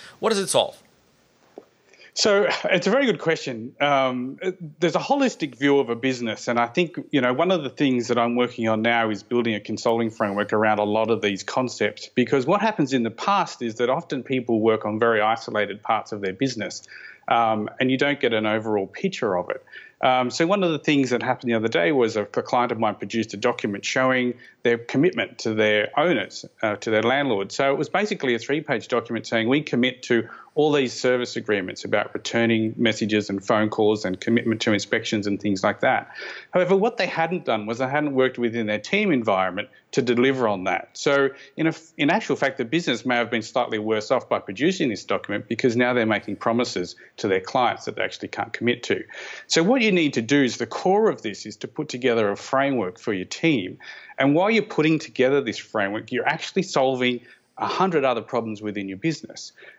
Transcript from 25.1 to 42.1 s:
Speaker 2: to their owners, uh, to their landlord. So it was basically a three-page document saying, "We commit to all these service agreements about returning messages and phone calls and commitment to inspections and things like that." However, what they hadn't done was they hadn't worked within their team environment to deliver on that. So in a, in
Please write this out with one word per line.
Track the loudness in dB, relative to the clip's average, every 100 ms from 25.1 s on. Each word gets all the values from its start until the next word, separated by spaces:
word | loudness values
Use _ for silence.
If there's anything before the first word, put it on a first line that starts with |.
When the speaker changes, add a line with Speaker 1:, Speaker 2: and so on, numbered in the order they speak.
| 2 -4 -4
Speaker 2:
to | -4
their | 2 4 4 2 2
owners, | 2 2 -2 -10 -18 -6
uh, | -4 -2
to | 0
their | 2
landlord. | 2 2 2 0 -2
So | 0 0
it | 0
was | 0
basically | 0 -2 -2 0
a | 0
three-page | 0 -4 -2 -4 -2
document | -2 -2 -6 -2
saying, | 0 2
"We | 0
commit | 0 0 0 0
to | 0 0 0 -8 -6
all | 0 2
these | 2 0
service | 0 0 0 -2 -6
agreements | -2 -2 -2 -8
about | -2 -2 -2
returning | -6 -2 0 2 2 0 0
messages | 0 0 0 0 0
and | -2
phone | 0 2 2
calls | 2 2 2
and | -2 -4
commitment | 0 2 2 0
to | 0
inspections | 0 0 -4 -2 -2 -2
and | -2
things | -2 0
like | 0 0
that." | 0 0 -2 -12 -14 -14 -4
However, | 0 2 2
what | 2 0
they | -4
hadn't | -2 -2 -2 -2
done | -2
was | -4 -4
they | -2
hadn't | -2 0
worked | 2 2 2
within | -2 -2 -2
their | -4
team | -2 0 2
environment | 2 2 2 0 -4 -10 -14 _
to | 0
deliver | 2 4 4 2 0
on | 0
that. | -2 -4 -4
So | -4 0 2 2 -2 -12 -2
in | -2
a, | -2 -8 -2
in | 2